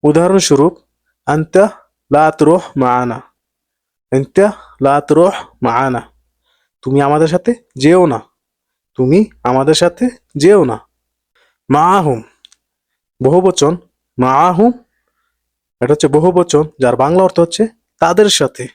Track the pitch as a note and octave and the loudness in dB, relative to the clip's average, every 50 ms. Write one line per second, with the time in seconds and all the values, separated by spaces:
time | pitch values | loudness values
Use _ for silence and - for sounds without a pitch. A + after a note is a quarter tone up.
0 | - D3 D3 D#3+ E3+ F3+ F#3+ G3 F#3 - D3 C3+ C#3+ E3+ E3+ _ _ _ _ _ | 0 0 0 2 0 2 0 0 0 2 0 2 2 0 -2 _ _ _ _ _
1 | _ _ _ _ _ - C#3+ D#3 D#3 D#3 - F#3 G3+ G#3+ - - _ _ _ _ | _ _ _ _ _ -6 -4 -4 -4 -2 0 0 0 0 -2 -10 _ _ _ _
2 | _ _ C3+ C#3+ D3+ D#3 - - D#3 D3 E3 F#3 - - - D3 C3 B2 B2 B2 | _ _ 0 0 0 0 0 0 2 2 2 0 -2 -6 -6 -4 -2 -2 0 -2
3 | B2 A#2+ A#2 - - _ _ _ _ _ _ _ _ _ _ _ _ _ _ _ | -2 -4 -8 -12 -16 _ _ _ _ _ _ _ _ _ _ _ _ _ _ _
4 | _ _ - C3+ C3+ - _ - G3 G#3 G3 - - _ _ _ C3+ C3+ C#3 D3 | _ _ -4 -4 -4 -2 _ 0 0 0 0 -6 -18 _ _ _ -2 0 0 0
5 | C#3+ - D3+ D#3 E3+ - - - - - _ _ - A#2+ A2+ A#2+ C3 C3+ B2 A#2 | 0 0 2 2 2 2 0 -4 -14 -18 _ _ -6 -4 -2 -2 -4 -4 -6 -8
6 | - _ _ _ _ _ _ _ _ _ _ _ _ _ _ _ _ C3+ C3 C#3 | -10 _ _ _ _ _ _ _ _ _ _ _ _ _ _ _ _ -4 -2 0
7 | C#3+ C#3 D3 D3+ D#3+ D#3 D#3 F3+ - - A#3+ - _ _ _ C3+ C3 D3+ F3 F#3 | 0 0 0 0 0 0 -2 -4 -2 -4 -6 -6 _ _ _ -2 0 2 4 4
8 | F3+ E3 B2+ A2 - _ _ _ _ _ _ _ _ _ _ _ _ _ _ - | 2 0 -2 -6 -10 _ _ _ _ _ _ _ _ _ _ _ _ _ _ -4
9 | B2+ B2+ D3 F#3+ A3 G#3+ _ _ _ B2 B2+ C3 C3+ C#3+ D#3 D3+ F3 F3 F3 - | -2 0 2 0 0 -2 _ _ _ -2 -2 -2 0 0 0 0 0 -2 -2 -4
10 | B3 B3 - _ _ _ _ D3+ C#3 F3 G#3 G3+ E3 B2+ A2+ G#2+ _ _ _ _ | -6 -6 -6 _ _ _ _ 0 2 2 4 4 2 0 -4 -10 _ _ _ _
11 | _ _ _ _ _ _ _ _ _ _ _ _ _ _ C3 C#3+ D#3+ F3 F#3+ G3+ | _ _ _ _ _ _ _ _ _ _ _ _ _ _ 0 0 2 2 0 0
12 | F3 D3+ C3 A2+ A2+ _ _ _ _ - _ _ _ _ _ _ _ _ _ _ | 0 -2 -4 -6 -10 _ _ _ _ -20 _ _ _ _ _ _ _ _ _ _
13 | _ _ _ _ B2+ C3 D3+ F3+ F#3 F#3 F3 - C#3+ D3 E3+ F3 _ _ _ _ | _ _ _ _ -2 0 2 2 2 0 0 0 0 -2 -2 -4 _ _ _ _
14 | _ _ _ - B2 C3 C3 C#3 D#3 F3+ F3+ E3 G#3 A#3+ A#3+ - _ _ _ _ | _ _ _ -4 -2 0 2 2 2 0 2 2 0 0 0 -2 _ _ _ _
15 | _ _ _ _ _ _ _ _ _ _ _ _ _ _ _ _ B2 A#2+ D3+ D3 | _ _ _ _ _ _ _ _ _ _ _ _ _ _ _ _ -2 -2 -2 0
16 | - C#3+ C3+ D3+ D#3 F#3 F3 F3+ F3 F3 - D3 D#3 D#3 _ _ C3+ A#2+ A#2+ A#2+ | 0 0 0 2 0 2 0 0 -2 0 0 -2 -2 -2 _ _ -2 -2 0 0
17 | C3 C#3+ E3 F#3 F#3+ F3+ - - E3+ E3 - - A3 A3 _ _ _ _ _ _ | -2 0 0 0 0 0 0 0 -2 -2 -2 -6 -6 -6 _ _ _ _ _ _
18 | - E3+ F3+ F#3 G#3+ G#3 - - D3+ B2+ _ - B2 B2 _ | -2 -2 2 2 2 2 2 -2 -4 -6 _ -10 -16 -16 _